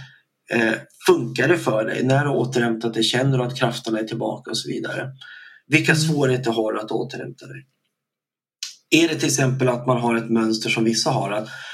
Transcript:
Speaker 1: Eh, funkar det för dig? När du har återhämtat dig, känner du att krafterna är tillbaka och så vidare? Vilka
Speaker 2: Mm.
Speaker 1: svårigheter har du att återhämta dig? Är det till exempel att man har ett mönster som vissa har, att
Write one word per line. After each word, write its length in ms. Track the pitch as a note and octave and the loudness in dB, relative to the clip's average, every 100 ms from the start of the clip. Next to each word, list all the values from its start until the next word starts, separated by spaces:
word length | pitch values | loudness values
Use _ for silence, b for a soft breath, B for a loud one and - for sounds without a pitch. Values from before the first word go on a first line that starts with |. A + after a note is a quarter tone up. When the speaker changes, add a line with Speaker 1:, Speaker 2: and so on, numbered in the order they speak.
| B B _ _ - | B B _ _ -4
Speaker 1:
Eh, 220 | A#2 A2 - - - - | 0 2 0 -6 0 4
funkar 420 | E3 A#2+ - C3+ | 4 2 0 2
det 100 | E3+ | 2
för 260 | - - | 2 0
dig? 200 | A2 A2 | 0 0
När 180 | B2+ C3+ | 2 4
du 40 | C#3+ | 2
har 80 | C3+ | 0
återhämtat 580 | B2+ B2 A#2+ A2 A#2 | 0 2 0 0 -2
dig, 80 | A2+ | 0
känner 360 | A2 B2 C3+ B2+ | 0 2 2 2
du 60 | |
att 140 | B2 C3 | 0 0
krafterna 400 | A#2+ A2+ - A2 | -2 -2 -4 -4
är 40 | |
tillbaka 460 | A2 A2+ A2 - - | -2 -4 -4 -6 -6
och 80 | - | -6
så 100 | - | -4
vidare? 440 | - - - - B B B B B - | -6 -6 -6 -8 B B B B B 0
Vilka 260 | D#3 - | 2 4
Speaker 2:
Mm. 120 | - | 2
Speaker 1:
svårigheter 460 | D#3+ C#3+ C3 B2+ A#2 | 2 2 2 2 0
har 200 | A2 G#2+ | 0 0
du 80 | G#2+ | -2
att 100 | A2 | -4
återhämta 560 | A2 - - C3+ C#3 C3+ | -4 -4 -8 -12 -14 -18
dig? 200 | C3+ - _ _ _ _ _ _ _ _ _ - - _ | -18 -20 _ _ _ _ _ _ _ _ _ -16 -16 _
Är 180 | D#3 E4 | 4 4
det 60 | |
till 140 | C3+ D3 | 2 0
exempel 400 | C#3 C3 C3 B2+ | 2 0 2 0
att 180 | A#3 C3+ | 0 0
man 140 | B2 | 0
har 140 | A#2+ | 0
ett 160 | A2+ A2+ | 0 0
mönster 400 | A2+ A2+ A2 A2+ | 0 2 0 -2
som 140 | A2 | 0
vissa 260 | A2+ A2+ D3+ | 2 0 0
har, 200 | A#2+ G2 | 0 -2
att 180 | G#2 A2 B B | -4 -6 B B